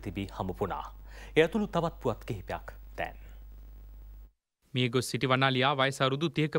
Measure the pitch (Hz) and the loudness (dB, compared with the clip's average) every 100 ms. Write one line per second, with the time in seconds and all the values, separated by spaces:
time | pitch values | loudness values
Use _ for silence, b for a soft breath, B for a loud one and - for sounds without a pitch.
0 | 107 90 98 - 95 - 98 73 - - | -4 -4 -4 -4 -4 -2 -2 -2 -8 -12
1 | B B B 151 165 220 208 170 160 - | B B B 6 6 6 2 2 0 -2
2 | 127 107 - 104 - 85 - - - - | -2 -2 -4 -8 -4 -8 -8 -14 -14 -6
3 | 78 - - - - - - - - - | -6 -6 -16 -16 -14 -16 -16 -16 -16 -16
4 | - - - _ _ _ _ 131 123 123 | -16 -16 -18 _ _ _ _ 0 4 2
5 | - 123 131 127 135 131 131 139 135 135 | 2 0 4 6 6 6 4 4 2 4
6 | 135 139 165 143 151 | 2 2 0 2 2